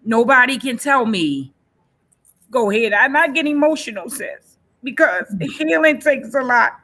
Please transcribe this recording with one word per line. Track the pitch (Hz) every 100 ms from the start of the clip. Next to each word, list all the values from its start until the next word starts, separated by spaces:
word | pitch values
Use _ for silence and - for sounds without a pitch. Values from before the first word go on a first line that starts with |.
Nobody | - 226 233 262 247 262
can | 247 233
tell | 277 277 226
me, | 214 156 139 135 _ _ _ _ _ _ _ _ _ _
Go | 254 220
ahead. | 208 226
I'm | 202 254
not | 277 330
getting | 277 294 294
emotional, | 302 311 - 208 185
sis, | - 151 - _ _ _ _
because | 254 240 311 180 175 202 170 -
healing | 311 320 311 302
takes | - 277 220
a | 247
lot. | 254 247 226 -